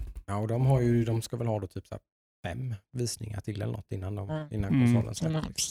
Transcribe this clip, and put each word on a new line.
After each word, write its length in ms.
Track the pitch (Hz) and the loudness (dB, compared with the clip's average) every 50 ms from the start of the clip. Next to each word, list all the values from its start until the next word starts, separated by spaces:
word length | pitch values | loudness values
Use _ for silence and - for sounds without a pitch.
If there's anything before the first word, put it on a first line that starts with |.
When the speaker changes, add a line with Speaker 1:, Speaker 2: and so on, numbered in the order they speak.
| - - - - - | -4 -8 -10 -10 -6
Speaker 1:
Ja, 100 | - 101 | -4 -4
och 100 | 104 110 | -2 0
de 180 | 110 113 123 131 | 0 0 2 4
har 160 | 135 135 127 | 4 6 6
ju, 240 | 120 120 120 117 113 | 6 6 4 4 4
de 160 | 117 113 113 | 2 0 -2
ska 160 | - - 123 | -2 -4 -4
väl 100 | 117 120 | -2 -2
ha 120 | 113 107 104 | 0 0 -2
då 80 | 101 | -2
typ 180 | - - 95 - | -6 -8 -10 -10
så 80 | - - | -10 -12
här 60 | - _ _ _ _ _ _ _ _ - 87 | -12 _ _ _ _ _ _ _ _ -8 -8
fem 260 | 92 123 131 127 107 98 _ _ - | -6 -6 -6 -6 -8 -8 _ _ -6
visningar 420 | 123 120 113 - - 113 107 104 98 | -4 -4 -4 -4 -6 -8 -8 -8 -8
till 220 | - 110 104 101 | -6 -6 -6 -4
eller 120 | 104 113 117 | -4 -6 -6
något 180 | 101 - - | -8 -8 -8
innan 240 | - 98 95 95 104 | -8 -6 -6 -6 -6
de, 140 | 101 98 104 | -6 -6 -6
Speaker 2:
Mm. 180 | 156 156 151 143 | -6 -6 -6 -4
Speaker 1:
innan 220 | 110 107 98 98 147 | -4 -2 0 4 4
Speaker 3:
Mm. 200 | 135 123 120 120 | 6 6 8 6
Speaker 1:
konsolen 220 | 117 110 110 101 | 6 4 2 -2
Speaker 2:
Såna 280 | - 165 160 156 156 - | -2 0 0 0 0 -2
Speaker 1:
släpps. 200 | - - - - - | -4 -4 -4 -4 -4